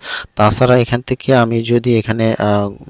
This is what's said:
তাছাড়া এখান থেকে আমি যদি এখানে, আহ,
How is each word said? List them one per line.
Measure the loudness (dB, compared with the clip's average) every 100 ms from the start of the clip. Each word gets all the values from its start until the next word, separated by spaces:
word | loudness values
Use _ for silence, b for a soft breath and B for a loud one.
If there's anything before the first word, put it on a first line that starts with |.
| B B -10
তাছাড়া | 0 0 2 4 4
এখান | 2 -4
থেকে | -4 -6 0
আমি | 2 2 -2
যদি | 0 0 2 0
এখানে, | 0 -2 -2 0
আহ, | 0 0 -2 -8 -12